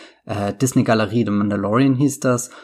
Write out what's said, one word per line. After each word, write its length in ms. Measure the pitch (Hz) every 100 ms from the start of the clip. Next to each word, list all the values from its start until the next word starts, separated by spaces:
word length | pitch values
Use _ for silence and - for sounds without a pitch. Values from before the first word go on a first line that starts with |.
| - _ -
äh, 280 | 104 101
Disney 300 | 101 131 131
Galerie, 420 | 123 110 104 117 101
The 60 |
Mandalorian 640 | 101 104 101 98 117 135 131
hieß 260 | 143 123
das. 280 | 127 120 - -